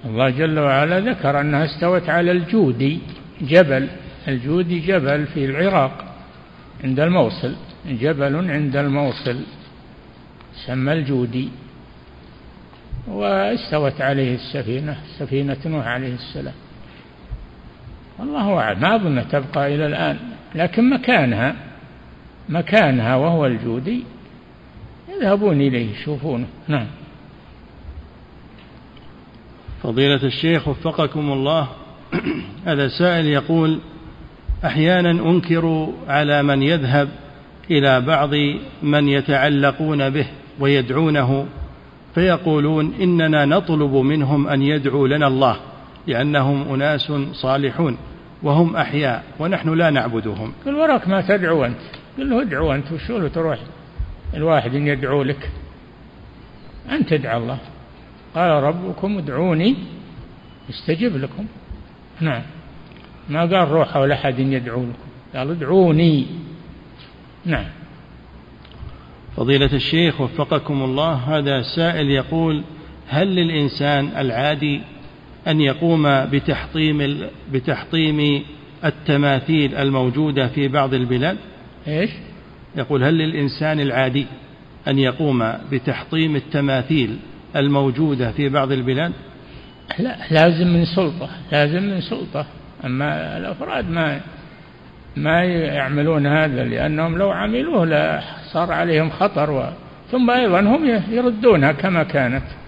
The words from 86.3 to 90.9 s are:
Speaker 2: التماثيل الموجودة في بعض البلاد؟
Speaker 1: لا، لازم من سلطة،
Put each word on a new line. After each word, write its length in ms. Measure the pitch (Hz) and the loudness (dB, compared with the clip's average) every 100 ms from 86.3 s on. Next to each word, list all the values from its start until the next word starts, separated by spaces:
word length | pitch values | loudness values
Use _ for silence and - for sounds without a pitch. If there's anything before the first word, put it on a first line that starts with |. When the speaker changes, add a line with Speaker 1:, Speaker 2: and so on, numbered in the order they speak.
| 147 | 0
Speaker 2:
التماثيل 840 | 127 151 139 131 131 156 113 113 - - - 151 | -2 -2 0 0 2 0 0 -4 -12 -20 -6 -2
الموجودة 760 | 143 143 139 123 156 135 120 | 2 2 2 2 0 0 -2
في 160 | 110 139 | 0 0
بعض 240 | 143 135 | 2 0
البلاد؟ 400 | 135 123 131 170 175 - - - - - - - - | 0 0 0 -2 -6 -14 -20 -20 -20 -20 -20 -10 -6
Speaker 1:
لا، 180 | 247 208 - | -4 -6 0
لازم 360 | 156 170 165 175 | 4 4 4 4
من 180 | 170 | 4
سلطة، 440 | 165 | 2